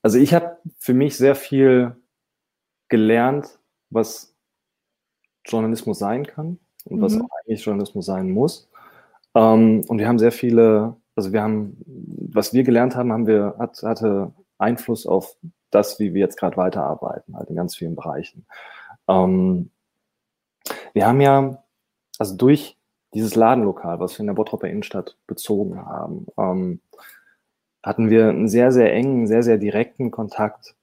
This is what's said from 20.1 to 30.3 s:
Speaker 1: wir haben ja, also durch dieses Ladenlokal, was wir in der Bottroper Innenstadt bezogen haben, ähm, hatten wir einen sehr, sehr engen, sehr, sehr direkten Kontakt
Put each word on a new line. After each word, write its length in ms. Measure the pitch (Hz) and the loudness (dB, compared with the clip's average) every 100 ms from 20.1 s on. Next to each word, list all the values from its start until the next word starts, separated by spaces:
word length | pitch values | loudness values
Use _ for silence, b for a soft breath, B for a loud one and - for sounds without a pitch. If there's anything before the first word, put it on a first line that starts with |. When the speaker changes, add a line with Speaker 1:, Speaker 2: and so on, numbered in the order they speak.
| _ _ _ _ _ B B B | _ _ _ _ _ B B B
Speaker 1:
wir 140 | 107 101 | -2 2
haben 140 | 131 | 4
ja, 440 | 139 139 135 135 _ _ _ _ _ - | 4 4 0 -6 _ _ _ _ _ -8
also 180 | 104 95 | -8 2
durch 420 | 123 147 - _ _ _ _ | 4 4 0 _ _ _ _
dieses 220 | 107 110 | -6 -2
Ladenlokal, 640 | 113 113 127 104 92 87 85 | 2 4 4 0 -4 -10 -8
was 160 | 90 | -8
wir 60 | - | -8
in 80 | 104 | -6
der 60 | |
Bottroper 340 | 98 107 - 90 | -4 -4 -6 -8
Innenstadt 480 | 98 - 98 - _ - | -8 -10 -12 -12 _ -16
bezogen 580 | - - 101 95 90 | -14 -4 -4 -4 -8
haben, 420 | - - 82 - - - | -12 -12 -10 -12 -14 -6
ähm, 420 | 92 92 92 87 _ b b b b b b _ _ _ | -4 -4 -6 -8 _ b b b b b b _ _ _
hatten 260 | - - 110 | -8 -2 4
wir 200 | 113 110 | 4 4
einen 200 | 78 110 | 2 0
sehr, 240 | 113 123 | 2 4
sehr 220 | 123 110 | 4 4
engen, 320 | 82 135 127 110 | 2 0 -2 0
sehr, 160 | 113 | 0
sehr 160 | 120 110 | 2 0
direkten 520 | 104 101 120 - 123 | 0 -2 -4 -6 -8
Kontakt 680 | - 107 | -6 -10